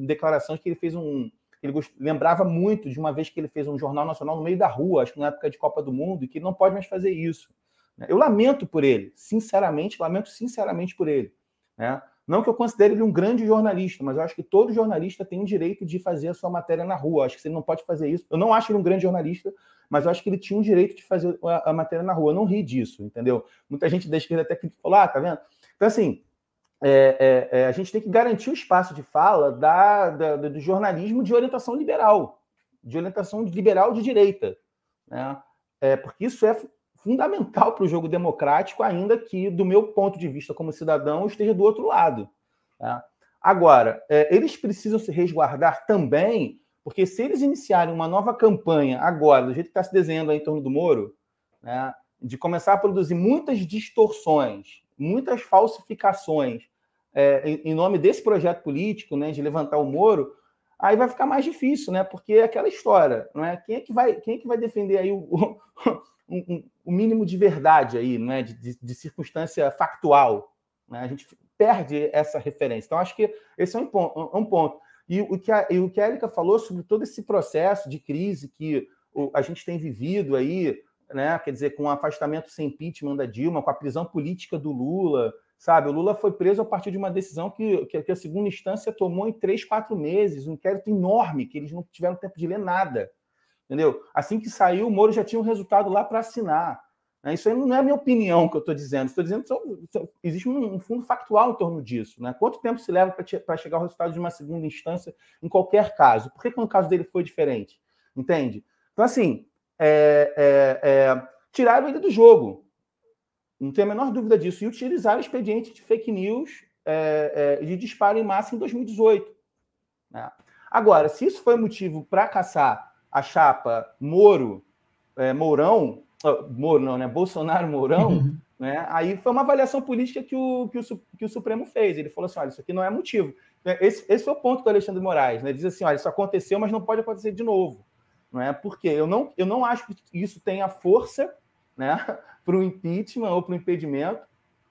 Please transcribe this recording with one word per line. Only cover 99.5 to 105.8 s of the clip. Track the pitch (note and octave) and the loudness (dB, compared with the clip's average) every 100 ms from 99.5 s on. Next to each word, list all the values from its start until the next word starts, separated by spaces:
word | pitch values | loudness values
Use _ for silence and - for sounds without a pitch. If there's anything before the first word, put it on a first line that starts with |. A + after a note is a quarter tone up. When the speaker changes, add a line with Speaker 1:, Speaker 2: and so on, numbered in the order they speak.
Speaker 1:
são, | - F#4 F#3 E3+ | -6 -6 -14 -10
são, | - E3+ _ | -8 -8 _
existe | F3 E3+ B3 | -8 -6 -4
um, | C#4 A3 | -4 -4
um | F#3 | -6
fundo | - B3 | -8 -8
factual | B3 - - G#3 A#3+ | -4 -6 0 2 2
em | A3+ | 2
torno | E3+ E3 | -4 -4
disso, | A#2 A#2+ G#2+ _ | -6 -8 -8 _
né? | B2 B2+ | -12 -2
Quanto | A3+ - | -2 -2
tempo | A#3+ A#3+ | -6 -6
se | - | -2
leva | F3+ F#3 | 2 2
pra | F#3 | 0
che-, | F#3 F#3 | -10 -10
pra | - E3 | -6 -8
chegar | D3+ E3 | -4 -6
ao | |
resultado | F3 - E3+ | -6 -6 -6
de | D#3+ | -4
uma | F3 | -8
segunda | E3+ D3 E3 D#3 | -10 -10 -8 -8
instância | - D#3+ F3 E3 - _ _ | -8 -10 -10 -10 -20 _ _
em | E3 | 0
qualquer | F#3+ F#3 G#3 | 0 4 2